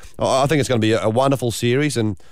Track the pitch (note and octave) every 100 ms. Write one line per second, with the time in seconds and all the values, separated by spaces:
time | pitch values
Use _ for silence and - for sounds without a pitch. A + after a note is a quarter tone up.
0 | - - A2 C3 C#3+ D3+ B2+ A#2 A2 A2
1 | G#2 A#2 C3+ C3+ B2 - A#2+ C3 D3+ A#2
2 | G#2+ F#2+ -